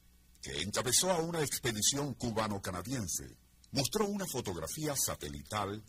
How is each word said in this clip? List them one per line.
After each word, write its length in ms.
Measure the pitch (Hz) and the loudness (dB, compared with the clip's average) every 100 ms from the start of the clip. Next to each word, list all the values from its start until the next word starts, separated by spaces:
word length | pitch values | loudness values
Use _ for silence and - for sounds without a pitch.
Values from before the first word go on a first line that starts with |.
| - - - - | -20 -20 -20 -14
que 200 | - 69 | -6 -4
encabezó 500 | 90 110 113 120 185 | 0 0 4 4 6
a 80 | 175 | 4
una 220 | 165 170 | 2 2
expedición 720 | 147 - 123 107 104 139 147 | 0 0 0 2 2 2 0
cubano-canadiense, 1200 | 117 120 107 110 101 98 90 92 131 92 - 67 - - - - | -2 -2 0 0 -2 -4 -4 -2 -2 -2 -4 -8 -14 -20 -20 -4
mostró 360 | 123 131 214 208 | 0 0 2 0
una 180 | 202 185 | 0 -2
fotografía 680 | 131 104 85 78 - 151 135 | -2 -2 -2 -4 -2 0 2
satelital 880 | - 78 76 73 - 107 98 107 | 0 -2 -6 -8 -4 -2 -2 -4